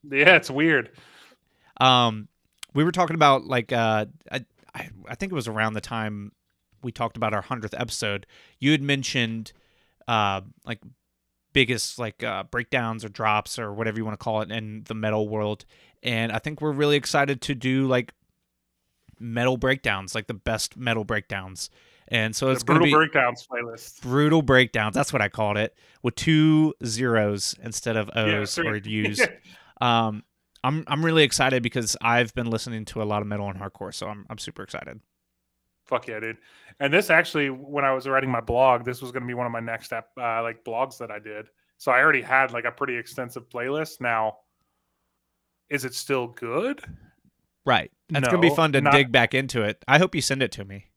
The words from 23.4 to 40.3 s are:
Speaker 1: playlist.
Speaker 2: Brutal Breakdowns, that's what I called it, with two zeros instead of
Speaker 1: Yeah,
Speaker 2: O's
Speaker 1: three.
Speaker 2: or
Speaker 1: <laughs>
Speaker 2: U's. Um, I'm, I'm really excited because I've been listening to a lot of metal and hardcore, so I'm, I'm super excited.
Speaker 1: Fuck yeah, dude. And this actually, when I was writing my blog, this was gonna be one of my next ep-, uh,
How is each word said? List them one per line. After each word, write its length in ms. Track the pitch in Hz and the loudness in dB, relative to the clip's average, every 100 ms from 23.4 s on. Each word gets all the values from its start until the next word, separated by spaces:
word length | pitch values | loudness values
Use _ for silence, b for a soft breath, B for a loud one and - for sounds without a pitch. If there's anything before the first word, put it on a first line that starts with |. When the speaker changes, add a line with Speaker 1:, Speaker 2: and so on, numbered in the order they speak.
| - | -10
Speaker 1:
playlist. 500 | 120 120 117 - - | -8 -8 -12 -18 -14
Speaker 2:
Brutal 400 | 123 131 151 165 | -2 2 4 4
Breakdowns, 500 | 139 127 127 113 107 | 6 6 6 2 0
that's 180 | 95 - | 0 -2
what 120 | 131 | 0
I 60 | 104 | -2
called 280 | - 104 104 | 0 0 0
it, 180 | 107 _ b b | -2 _ b b
with 100 | 123 - | -6 -2
two 600 | - 156 156 156 156 - 123 | 2 6 6 6 4 0 -6
zeros 680 | 110 127 113 104 104 - - | -2 2 2 2 0 -6 -8
instead 340 | 113 - 120 113 | -10 -6 -2 -2
of 140 | 101 117 | -2 -2
Speaker 1:
Yeah, 220 | 107 104 | 0 0
Speaker 2:
O's 140 | 104 | -2
Speaker 1:
three. 140 | - 165 | -4 -4
Speaker 2:
or 80 | 107 | -4
Speaker 1:
<laughs> 80 | |
Speaker 2:
U's. 360 | 104 107 107 214 240 - b b b _ | -4 -2 -2 0 -2 -2 b b b _
Um, 420 | 120 117 113 107 _ _ _ _ | 2 2 0 -4 _ _ _ _
I'm, 200 | 127 156 - | -2 -2 -4
I'm 160 | 143 | -2
really 200 | 165 160 | 2 4
excited 400 | 143 - 135 131 | 4 4 2 2
because 340 | 120 131 110 - | -2 -4 -4 -2
I've 320 | 117 120 117 - | 2 2 0 -2
been 140 | 117 | -4
listening 360 | 113 - 113 107 | -4 -4 -10 -10
to 160 | 110 | -6
a 40 | 104 | -2
lot 160 | 104 | -2
of 60 | 104 | -4
metal 220 | 104 101 | -6 -6
and 100 | 95 | -8
hardcore, 340 | 98 _ 98 | -12 _ -12
so 140 | - - | -10 -10
I'm, 180 | 104 - | -12 -16
I'm 80 | 113 | -14
super 240 | - - | -14 -14
excited. 360 | 98 - - 107 _ _ _ _ _ _ _ _ _ | -12 -12 -12 -18 _ _ _ _ _ _ _ _ _
Speaker 1:
Fuck 220 | 123 - | -4 -4
yeah, 120 | 107 | -8
dude. 180 | 113 113 b b b _ | -8 -10 b b b _
And 120 | 139 | 2
this 160 | 165 185 | 2 4
actually, 400 | 165 175 156 139 | 4 4 0 -2
when 360 | 131 139 143 139 | -4 -6 0 2
I 60 | |
was 140 | 131 131 | 0 2
writing 240 | 135 135 | 0 2
my 100 | 123 | -2
blog, 440 | 110 120 131 120 120 | 0 4 6 4 0
this 160 | 123 | -8
was 100 | 127 | -8
gonna 140 | 127 123 | -8 -6
be 60 | |
one 120 | 120 120 | -6 -6
of 60 | |
my 80 | 117 | -6
next 320 | 117 113 - | -8 -10 -8
ep-, 180 | 113 - - | -10 -10 -6
uh, 240 | 120 | -2